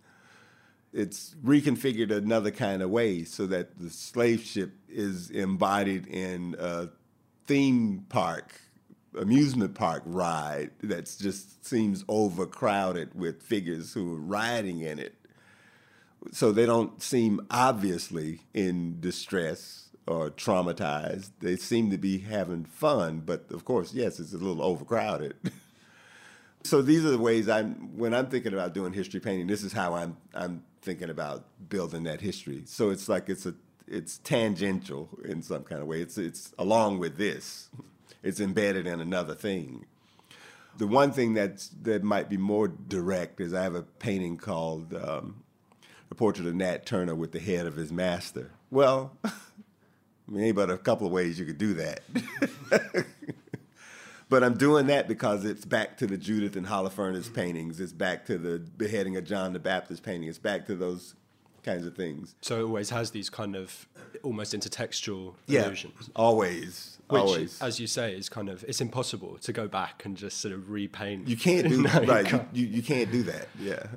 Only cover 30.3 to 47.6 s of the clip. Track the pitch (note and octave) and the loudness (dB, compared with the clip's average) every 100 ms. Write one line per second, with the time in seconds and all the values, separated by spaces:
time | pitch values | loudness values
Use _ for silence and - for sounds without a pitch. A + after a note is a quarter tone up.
30.3 | F2+ F2+ E2+ - _ - E2+ E2+ D#2 D2 | -8 -6 -8 -12 _ -8 -6 -6 -6 -6
31.3 | C2+ - - F#2 G2 E2+ E2 E2 D#2 G2 | -8 -12 -20 -6 -4 -4 -4 -6 -4 -6
32.3 | - - C#2 - - G#2+ F#2+ G#2 F#2 F#2+ | -8 -8 -10 -8 0 0 0 0 -2 -2
33.3 | F#2 F2 - _ _ - F#2+ D#2+ - - | -6 -6 -10 _ _ -10 -8 -8 -10 0
34.3 | B2+ A2 F2 G2 F#2+ - C#2+ D#2+ - - | 2 2 2 0 0 -4 -10 -10 -12 -8
35.3 | D#2+ - D#2 - D2+ D2+ D#2+ F2 G#2+ E2+ | -8 -6 -8 -6 -8 -4 -4 -4 -4 -6
36.3 | - - - F#2 A2+ G#2 F#2+ E2 C#2+ G2+ | -6 -12 -4 4 4 4 2 -2 0 -2
37.3 | C2+ - - - - - _ - - - | -2 -8 -16 -16 -20 -20 _ -20 -8 -4
38.3 | G2 G2+ F#2+ G2+ F#2+ F2 E2+ E2 F#2 D#2+ | -2 0 2 2 2 0 -2 -2 -2 -2
39.3 | D2+ G#2+ F#2+ C#2 A#1+ - _ _ _ _ | -4 -2 -2 -4 -12 -16 _ _ _ _
40.3 | - - - - - G#2 C3 C#3+ C3 A#2 | -20 -20 -20 -14 -4 4 6 6 6 4
41.3 | G#2+ G2+ G2 - - A2+ G#2 G#2 G2+ - | 4 2 -2 -14 -6 0 2 2 2 0
42.3 | G2 G2 G#2 G2+ D#2+ F2+ G2 F2 F#2 E2+ | 0 2 2 2 -2 -6 -2 0 0 -2
43.3 | - F2 F2+ F#2 F2 E2 - B2 G2 F2+ | -6 -4 -2 -2 -4 -8 -6 -2 -2 -2
44.3 | E2+ G#2 E2+ E2 D#2+ E2 F2 D2+ D2+ - | -4 -4 -4 -2 -4 -8 -8 -6 -6 -8
45.3 | - - _ _ _ - - - - A2 | -14 -20 _ _ _ -20 -20 -12 2 2
46.3 | F#2 F2 F2 F#2 E2+ - F#2+ F2 E2 D#2+ | 2 0 0 0 -2 -2 -2 0 -2 -4
47.3 | E2 F#2+ F2 | -4 -2 0